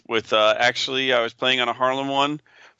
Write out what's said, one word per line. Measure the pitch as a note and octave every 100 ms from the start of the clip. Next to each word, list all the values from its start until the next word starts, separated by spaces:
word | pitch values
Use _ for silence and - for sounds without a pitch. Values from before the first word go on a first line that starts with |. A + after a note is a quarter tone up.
| -
with, | A2+ G#2+
uh, | A2 G#2+ G#2+
actually, | A#2+ B2 - C3 C3
I | B2
was | A#2
playing | - B2+ C3
on | A#2+
a |
Harlem | A#2 B2+ C3 C#3
one | C#3 C#3+ D3+ - _ -